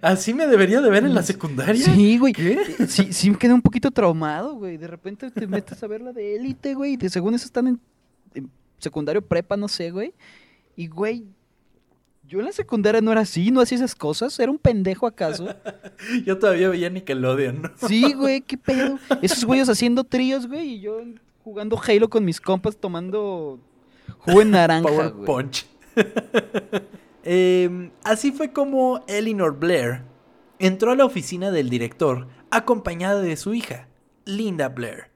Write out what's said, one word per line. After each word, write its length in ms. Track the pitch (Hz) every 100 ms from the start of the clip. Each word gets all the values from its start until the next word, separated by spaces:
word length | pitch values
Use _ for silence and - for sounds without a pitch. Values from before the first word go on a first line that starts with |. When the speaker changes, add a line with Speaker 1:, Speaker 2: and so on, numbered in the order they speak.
Speaker 1:
¿así 320 | 165 190 220
me 140 | 254 311
debería 340 | 226 185 233
de 80 | 269
ver 140 | 202
en 100 | 269
la 100 | 247
secundaria? 600 | 170 190 160 131 135 220 226
Speaker 2:
Sí, 320 | 185 208 233
güey. 160 | 269
Speaker 1:
¿Qué? 200 | 208 165 269 403 -
Speaker 2:
Eh, 80 | 202
sí, 240 | - 190
sí 160 | 180 190
me 60 | 202
quedé 160 | 247
un 80 | 247
poquito 300 | - 247 -
traumado, 640 | 254 196 160 156 151 240 277
güey. 220 | 196 160
De 100 | 165
repente 420 | 165 196 208 262
te 160 | 226 214
metes 340 | 196 202 -
a 40 | 214
ver 140 | 214
la 120 | 247
de 220 | 247 208 208
Élite, 380 | 262 262 277
güey, 200 | 269 277
y 40 | 262
de 120 | 185
según 240 | 180 180
eso 120 | 240 -
están 220 | - 254
en, 120 | 247 _ _ _ _ _
en 160 | 135 131 _ _ _
secundario, 440 | 160 156 147 202
prepa, 360 | - 165 175 202
no 100 | 202
sé, 240 | - 170
güey. 220 | 180 254 - - - _ _ _ -
Y, 120 | 165
güey, 380 | 160 208 240 208 190 _ _ _ _ _ _ _ _ 139
yo 120 | 185
en 60 | 262
la 80 |
secundaria 480 | 415 415 233 202 226
no 100 | 220
era 100 | 220
así, 300 | 208 170 185
no 80 | 262
hacía 180 | 240 247
esas 160 | 254
cosas. 460 | - 147 151 269 -
¿Era 100 | 226
un 60 | 294
pendejo 480 | 269 220 190 185 240
acaso? 420 | - 165 160 185 202 220 - 196
Speaker 1:
<laughs> 400 | - 202 240 190
Yo 120 | 190
todavía 300 | 208 170 185
veía 200 | 180 175
Nickelodeon, 720 | 185 180 135 127 131 131 135
¿no? 80 | 160 - 233
Speaker 2:
Sí, 260 | 220 269
güey, 260 | 269 277 269
qué 160 | - 262
pedo. 420 | - 262 262 277 - 262
Esos 220 | 185 -
güeyes 240 | 240 262 262
haciendo 380 | 214 240 240 254
tríos, 420 | 254 254 269 240
güey, 280 | 285 320 226
y 40 |
yo 180 | 208 220 240 226 _ _
jugando 340 | 226 208 214 226 -
Halo 240 | 208 226
con 140 | 226
mis 160 | 190 160
compas, 380 | - 190 214 208
tomando 840 | 196 170 180 208 202 180 151 127 _ _ _ _ - -
jugo 220 | - 185
en 100 | 214
naranja, 360 | 196 170 165 165
Speaker 1:
Power 240 | 151 156
Speaker 2:
güey. 140 | - -
Speaker 1:
Punch. 400 | 131 135 - - _ _ -
<laughs> 920 | 214 - - 233 220 220 - 202 - - _ _
Em, 680 | 165 180 185 180 180 180 180 _
así 280 | - 220 285
fue 200 | 277 311
como 520 | - 277 269 254 254 -
Eleanor 520 | 208 220 208 170 139
Blair 420 | 165 170 120 123 - _ _ _ _ _
entró 320 | 185 190 220
a 40 | 254
la 100 | 277
oficina 460 | 262 - 180 196
del 180 | 175 127
director 580 | 120 117 - 156 127 127 - _
acompañada 720 | 226 226 226 185 170 185 202
de 140 | 180 151
su 160 | 202
hija, 340 | 233 - 123 - _ _ _ -
Linda 440 | 196 220 170 135
Blair. 420 | 127 117 - -